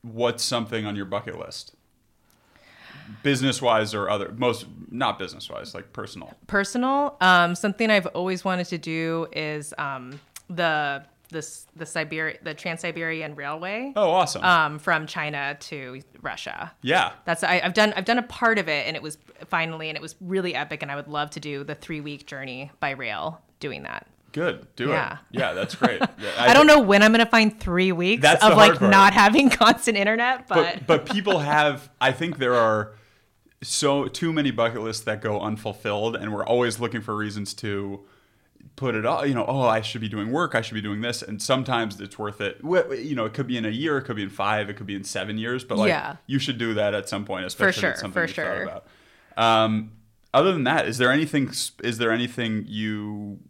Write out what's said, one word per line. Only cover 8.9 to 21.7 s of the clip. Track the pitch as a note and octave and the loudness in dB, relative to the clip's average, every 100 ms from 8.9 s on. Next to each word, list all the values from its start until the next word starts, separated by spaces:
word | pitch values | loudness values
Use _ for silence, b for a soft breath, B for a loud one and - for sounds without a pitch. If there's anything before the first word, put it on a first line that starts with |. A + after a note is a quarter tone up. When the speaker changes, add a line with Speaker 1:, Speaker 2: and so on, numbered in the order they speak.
| D#3+ E3 E3 D#3+ | -4 -2 -4 -4
Speaker 2:
is, | D3+ D3+ D3+ D3 - | -6 -6 -8 -10 -8
um, | C#3+ C3+ B2 C#3+ _ - _ | -8 -8 -12 -18 _ -20 _
the, | F3 E3+ D#3 D3 C#3 D3 _ _ | -2 0 2 -2 -4 -10 _ _
the | D#3+ | -12
s-, | D3+ - - D#3+ | -12 -16 -20 -16
the | D#3+ | -10
Siberi-, | E3+ D#3 D#3 D#3 - | -6 -6 -4 -4 -6
the | E3 | -10
Trans-Siberian | D3+ F3+ E3 F3 E3 E3 D#3+ D#3 D3 | -8 -8 -6 -6 -6 -6 -6 -8 -10
Railway. | C#3+ D#3 F3+ G#3+ C4+ A#3 | -10 -8 -8 -8 -6 0
Speaker 1:
Oh, | F#3+ | 2
awesome. | F3+ E3+ - | 4 2 0
Speaker 2:
Um, | F#3 F3 D#3 D3+ | 4 4 4 -2
from | E3 D#3+ D#3 | 0 0 -2
China | F3+ D3+ D3 C#3 C#3+ | -6 -6 -4 -6 -8
to | - D3+ C3 C3 - - | -12 -12 -12 -14 -18 -12
Russia. | C#3 F#2 - - - _ | -10 -10 -10 -10 -12 _
Speaker 1:
Yeah. | B2+ E3+ F2 - | 0 2 0 -4
Speaker 2:
That's, | - E3 F#3 | -6 -2 0
I, | F3+ | 0
I've | F3+ | 0
done, | F3+ G#3+ G3+ | 2 2 2
I've | F#3+ | 0
done | A#3+ | -2
a | |
part | A#3+ - A#3 A3 | -2 0 2 2
of | E3 | 0
it, | D3 B2 | -2 -2
and | D#3+ | -6
it | |
was | D3+ D3 _ - - | -10 -14 _ -20 -6
finally, | E3+ E3 D#3+ D#3+ | -4 -2 -6 -8
and | D#3 | -10
it | |
was | D#3+ - | -14 -16
really | F3+ F#3+ F3+ | -4 -4 -2
epic, | C3+ D3+ D3 | -4 -6 -8
and | C#3+ | -8
I | C#3+ | -10
would | D3 | -8
love | D3 D3 | -6 -6
to | D#3 | -8
do | D3 C#3 | -10 -10
the | C#3+ | -10